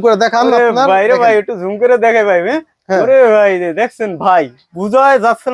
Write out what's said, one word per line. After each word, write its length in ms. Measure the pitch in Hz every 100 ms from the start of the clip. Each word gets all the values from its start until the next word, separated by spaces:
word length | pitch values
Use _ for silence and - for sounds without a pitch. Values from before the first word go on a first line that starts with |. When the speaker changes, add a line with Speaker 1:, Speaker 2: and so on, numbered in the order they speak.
Speaker 1:
করে 120 | 226 208
দেখান 280 | 226 233 262
Speaker 2:
ওরে 200 | 240 240
Speaker 1:
আপনার, 200 | 233 277
Speaker 2:
ভাই 100 | 190
রে 40 | 214
Speaker 1:
দেখেন। 140 | 254
Speaker 2:
ভাই, 120 | 233 214
একটু 120 | 208 214
জুম 120 | 185 208
করে 180 | 247 247
দেখাই 280 | 233 226 202
ভাই, 100 | 175 185
হ্যাঁ? 140 | 302 311 _ -
Speaker 1:
হ্যাঁ। 140 | 185
Speaker 2:
ওরে 140 | 247 269 240 214
ভাই 160 | 202 185
রে, 100 | 175
দেখছেন 360 | 165 233 - 214 165
ভাই, 260 | 185 180 139 127 _ 170
বুঝাই 400 | 202 254 269 262
যাচ্ছে 280 | 226 226 262